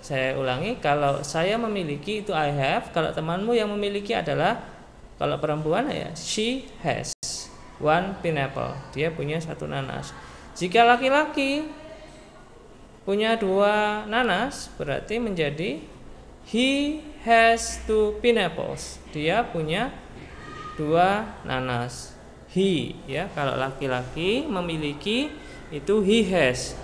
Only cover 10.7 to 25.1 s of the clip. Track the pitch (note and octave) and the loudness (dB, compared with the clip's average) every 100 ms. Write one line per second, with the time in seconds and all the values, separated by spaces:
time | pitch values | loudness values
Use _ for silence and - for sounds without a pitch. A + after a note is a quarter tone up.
10.7 | G3 A#3 A#3+ C4 C#4 D4+ D4 C4+ C#4+ D#4 | 6 8 6 4 4 2 0 0 0 -4
11.7 | - - - - - - - - - - | -10 -14 -16 -18 -20 -20 -20 -20 -20 -20
12.7 | - - - - G3+ A3 A3+ G3 F#3+ G3+ | -20 -20 -10 -2 2 2 2 2 4 4
13.7 | G#3+ G#3 G#3 G#3+ A3+ B3 F3+ B3 - - | 4 2 0 -2 0 2 2 0 -4 -12
14.7 | - D3 C3+ - A3+ A#3 F3+ D3 D3 F#3 | -8 -2 -2 -2 -4 -2 0 0 0 -4
15.7 | D4+ - - - - - - - A3 B3+ | -4 -10 -18 -18 -18 -20 -20 -4 2 4
16.7 | C#4 C#4+ D#4 D4+ - A3+ A3+ A3+ A#3 - | 4 0 -2 -8 -10 4 6 8 4 0
17.7 | - - G#3+ G#3+ G#3+ A#3+ A3+ F3+ E3 - | -8 0 2 2 2 4 4 2 -2 -6
18.7 | - - - - D#3 D#3 G3+ A#3 F3 D#3 | -6 -10 -14 -12 -2 2 2 0 -2 -2
19.7 | F3 B3+ - - - - - - - - | 0 -2 -6 -16 -18 -16 -16 -14 -12 -12
20.7 | - D3+ E3 F3+ G3+ G#3+ - - C3 B2+ | -4 2 6 6 4 -2 -10 -4 -4 0
21.7 | B2 B2 - - - - - - F3+ G3 | -2 -2 -8 -14 -16 -20 -20 -6 2 2
22.7 | E3 A#2+ - - C3+ F#3+ - C#3 B2+ C3+ | 2 -2 -8 -6 -6 -4 -2 0 0 -2
23.7 | C3+ C#3 B2+ B2+ D3+ F3 A#3+ D#4 F#3+ F3 | -2 -2 -2 -4 -2 0 0 0 -2 -2
24.7 | D#3+ D3+ D3 G3+ | -2 -4 -4 -2